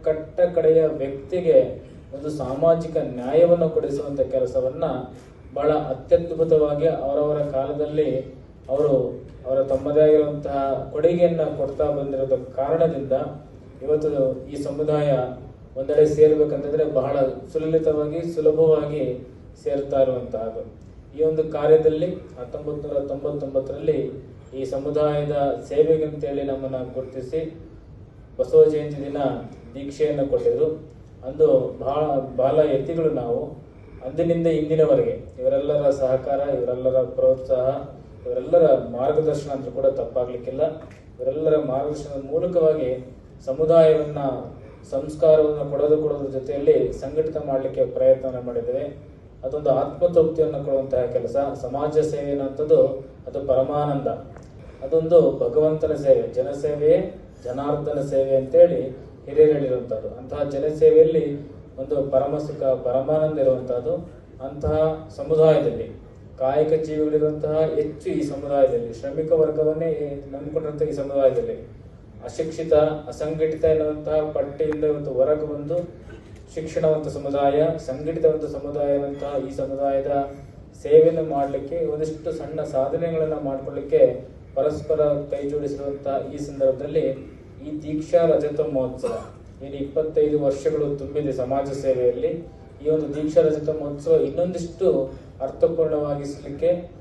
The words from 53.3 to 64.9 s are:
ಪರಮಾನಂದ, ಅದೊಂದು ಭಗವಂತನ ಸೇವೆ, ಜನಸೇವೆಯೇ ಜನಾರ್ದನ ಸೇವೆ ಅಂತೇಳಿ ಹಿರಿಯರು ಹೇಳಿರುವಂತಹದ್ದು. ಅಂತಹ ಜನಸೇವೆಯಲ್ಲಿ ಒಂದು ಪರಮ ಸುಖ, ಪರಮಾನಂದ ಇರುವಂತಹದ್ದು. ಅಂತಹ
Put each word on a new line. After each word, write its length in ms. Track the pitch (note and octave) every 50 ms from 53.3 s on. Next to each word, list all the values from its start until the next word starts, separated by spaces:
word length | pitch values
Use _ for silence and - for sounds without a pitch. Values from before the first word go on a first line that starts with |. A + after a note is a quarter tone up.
| - A2+ - -
ಪರಮಾನಂದ, 600 | B2+ B2+ C3+ C#3+ D3 D3 D3 C#3+ C#3 - - D#3 - - - - - - - - - - - - - - -
ಅದೊಂದು 480 | C3+ D#3+ D#3+ D#3+ D#3+ E3+ E3+ D3 C3
ಭಗವಂತನ 600 | - - B2 A#2+ A#2+ D3+ D3+ D#3 D#3 D#3 D#3+ D3+ D3+
ಸೇವೆ, 400 | C#3+ C#3+ C3+ C3 A#2+ A#2 A#2 -
ಜನಸೇವೆಯೇ 800 | B2+ B2+ C#3 C#3+ C#3+ D3+ D3+ D3 C#3+ D3 D3+ E3+ F#3 F#3+ F#3+ - - - - - - -
ಜನಾರ್ದನ 580 | B2 B2 C3+ C#3+ C#3+ D3 D3 D3+ D3 - -
ಸೇವೆ 340 | D3 C#3+ C3+ C3+ C3+ C3+ C3+
ಅಂತೇಳಿ 460 | C3 C3 - - E3 F3 E3+ - B2 C3 C3+ - - - - - - -
ಹಿರಿಯರು 260 | C3+ C#3 D3+ D#3 D3+
ಹೇಳಿರುವಂತಹದ್ದು. 580 | D3+ C#3+ C#3 B2+ B2+ B2 A2+ - A2 A2 - G#2
ಅಂತಹ 340 | - - - - C#3+ D3 D3
ಜನಸೇವೆಯಲ್ಲಿ 1000 | C#3+ C3+ C3+ C#3+ D3+ D3+ D#3 D#3+ D#3 D#3 D#3 D#3+ D#3+ D#3+ D#3 D3 C#3+ C#3+ C#3+ C#3+ - - - - - - C3
ಒಂದು 320 | C3+ C#3+ D3 C#3+ C#3 C#3
ಪರಮ 280 | C3+ C3 C#3 C#3+ D3+ D3+
ಸುಖ, 260 | D3+ D3 D3 - C#3
ಪರಮಾನಂದ 760 | C3+ C3 A#2+ - B2+ A#2+ C3 C3+ C#3 D#3 D#3 D#3 D#3 D#3 D3
ಇರುವಂತಹದ್ದು. 560 | C3+ C3 C3 B2 A#2+ B2 B2 B2 B2+ D3+ F3 F3+ F3 - - - - - - - B2+ C3+
ಅಂತಹ 600 | C#3+ D3 D3+ D3+ D3+ D#3 D#3 D#3+